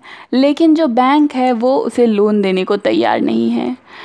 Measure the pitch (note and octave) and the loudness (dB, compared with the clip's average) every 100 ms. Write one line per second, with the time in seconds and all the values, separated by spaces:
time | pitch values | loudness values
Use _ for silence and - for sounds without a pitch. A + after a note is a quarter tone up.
0 | - - - B3 C#4 C#4+ E4 D#4 D#4 A#3 | -18 -20 -4 0 0 2 2 2 0 0
1 | B3+ D4 D4 B3+ B3+ A#3 B3 C#4 - - | 2 2 0 0 -2 0 0 -2 -2 0
2 | A#3+ G#3 G#3+ G#3+ G3 F#3 F#3 G3+ - G#2+ | 0 2 2 2 0 0 -2 -2 -2 0
3 | A2+ A2+ - - - A#3+ - B3+ - - | 0 0 -2 -2 -2 -2 -4 -8 -14 -20